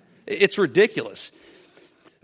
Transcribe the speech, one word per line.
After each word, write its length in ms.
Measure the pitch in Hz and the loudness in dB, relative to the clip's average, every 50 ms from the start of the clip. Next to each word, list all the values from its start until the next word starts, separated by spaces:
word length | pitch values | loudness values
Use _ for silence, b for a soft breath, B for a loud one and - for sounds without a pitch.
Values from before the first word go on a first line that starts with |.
| b b b b b | b b b b b
It's 300 | b - - 202 190 - | b -2 2 2 2 2
ridiculous. 760 | 208 185 143 117 175 214 226 - 143 113 104 95 - - - - b b b b b b b b b b b b b b b b b | 0 -2 0 4 4 2 2 2 -4 -10 -8 -10 -12 -14 -14 -18 b b b b b b b b b b b b b b b b b